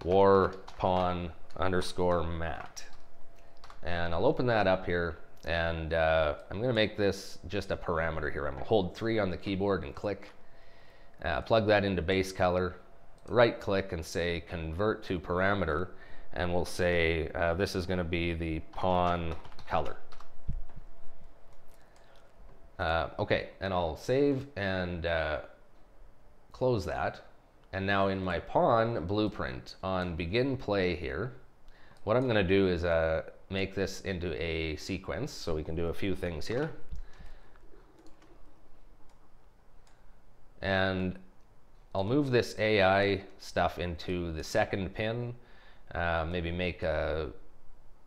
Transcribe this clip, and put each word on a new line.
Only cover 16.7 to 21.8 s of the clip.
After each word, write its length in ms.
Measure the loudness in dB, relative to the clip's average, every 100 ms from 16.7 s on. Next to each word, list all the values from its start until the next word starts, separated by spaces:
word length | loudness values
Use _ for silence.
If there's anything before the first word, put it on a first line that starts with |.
| 2 2 4 4 2 0 0
uh, 180 | 2
this 220 | 2 2 0
is 100 | 0
gonna 180 | 0
be 300 | 0 0 0
the 260 | 0 -2 -2 -4
pawn 640 | -2 2 4 4 2 0 -2 -4 -4 0
color. 300 | 2 2 2 2 2 2 2 2 2 2 0 -4 0 2 0 -4 -8 -8 -8 -8 -10